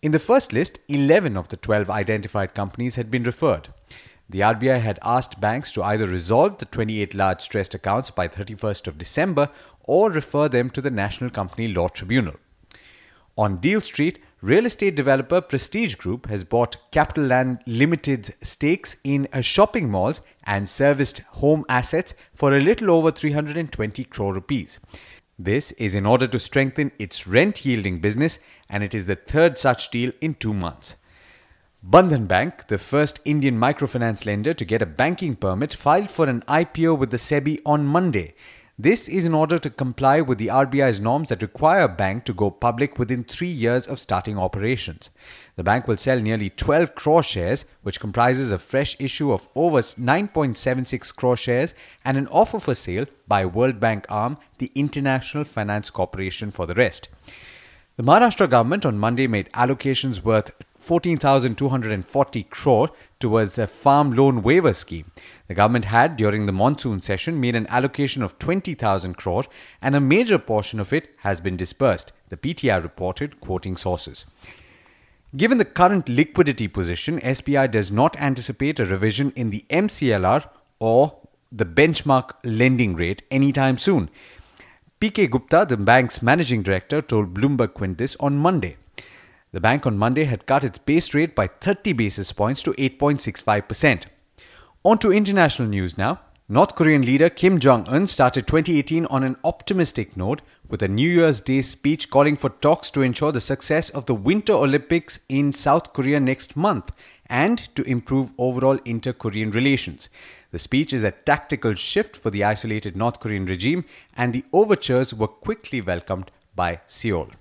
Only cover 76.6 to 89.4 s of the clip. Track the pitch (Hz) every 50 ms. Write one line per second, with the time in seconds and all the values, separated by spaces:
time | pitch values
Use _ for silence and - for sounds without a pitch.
76.6 | 113 98 - - 92 85 87 85 - - 160 160 - 123 131 - - - 143 139
77.6 | 135 127 110 113 104 90 101 104 131 - - - 143 139 135 123 117 - - _
78.6 | 131 143 156 - 120 90 95 95 98 110 104 110 139 139 127 - 127 110 101 107
79.6 | - _ - 165 202 208 - - - 127 113 101 92 92 110 143 - - _ _
80.6 | _ _ _ _ 113 113 113 123 139 151 - - _ - _ _ _ _ - 107
81.6 | 110 85 80 - - 160 160 - - 147 135 131 123 - - _ _ 123 113 110
82.6 | 120 131 131 120 123 104 90 82 87 85 101 - - _ - 135 139 139 135 139
83.6 | 135 135 131 123 - - 196 147 92 78 _ - - - - - - _ _ _
84.6 | - - - _ _ _ _ _ - 214 208 - 202 135 113 131 - _ - 165
85.6 | 208 165 127 107 101 98 117 127 127 117 - - - 117 135 170 170 120 123 113
86.6 | 95 95 95 92 - _ 143 151 - - 123 110 104 90 87 95 110 139 143 127
87.6 | 123 107 - - 104 95 92 78 117 135 - - - 143 143 143 147 175 190 160
88.6 | 101 87 76 - _ _ _ - - - - - - _ _ _